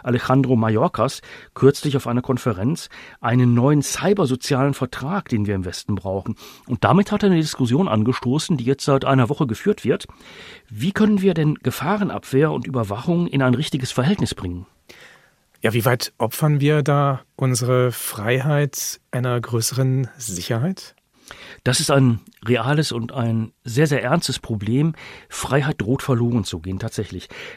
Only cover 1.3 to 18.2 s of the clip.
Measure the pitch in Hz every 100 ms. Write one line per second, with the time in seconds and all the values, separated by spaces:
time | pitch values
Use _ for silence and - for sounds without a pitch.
1.3 | - - - 131 143 151 131 - 120 -
2.3 | 123 127 92 113 170 - - - - 120
3.3 | 123 123 120 135 151 - - 160 202 139
4.3 | 127 - 131 143 135 127 - 131 196 -
5.3 | 110 104 98 90 - - 98 98 95 101
6.3 | 107 - - - 120 104 170 208 208 202
7.3 | 170 156 - 123 135 196 107 110 120 120
8.3 | 147 - 143 120 135 - 135 131 135 117
9.3 | 143 135 107 202 208 110 151 - - -
10.3 | - - - - 107 170 202 214 208 190
11.3 | 165 151 147 131 - 151 208 180 95 -
12.3 | 131 156 143 120 131 101 101 160 170 175
13.3 | 139 127 120 151 131 127 - 135 208 117
14.3 | - 92 87 95 _ - - - - _
15.3 | _ _ _ 113 113 107 120 - - 113
16.3 | - 156 147 143 151 147 143 139 131 -
17.3 | - 131 120 123 127 123 117 - -